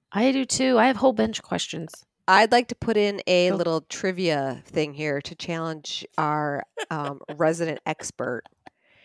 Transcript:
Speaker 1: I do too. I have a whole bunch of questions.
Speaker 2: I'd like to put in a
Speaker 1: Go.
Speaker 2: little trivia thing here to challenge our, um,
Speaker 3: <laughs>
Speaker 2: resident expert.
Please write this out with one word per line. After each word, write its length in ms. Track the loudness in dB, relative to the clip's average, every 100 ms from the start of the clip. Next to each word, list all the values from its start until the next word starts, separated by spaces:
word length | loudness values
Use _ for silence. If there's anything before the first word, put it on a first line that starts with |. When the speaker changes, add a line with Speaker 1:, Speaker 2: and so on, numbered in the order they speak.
| _
Speaker 1:
I 180 | 0 2
do 120 | 2 -2
too. 320 | 0 2 4
I 80 | 4
have 80 | 4
a 40 |
whole 140 | 2
bunch 260 | 2 -2 -4
of 60 | -6
questions. 600 | -6 -6 -8 -12 -16 _ _ 4
Speaker 2:
I'd 240 | 6 6
like 160 | 4 2
to 60 | -4
put 220 | 0 2
in 240 | 0 0 2
a 220 | 4 4
Speaker 1:
Go. 60 | 2
Speaker 2:
little 240 | 0 -2
trivia 800 | -4 -6 -4 -2 0 0 -2 -6 -6
thing 280 | -4 -4
here 280 | -4 -4 -4
to 140 | -6 -12
challenge 720 | -8 -6 -6 -8 -10 -12 -6 -2
our, 460 | 0 0 -2 -4 -8 -10 -6
um, 300 | -6 -6 -8 -12
Speaker 3:
<laughs> 80 | 0
Speaker 2:
resident 420 | 0 2 -4 -4 -6
expert. 580 | -6 -10 -6 -6 -6 -10 _ -20 _ _ _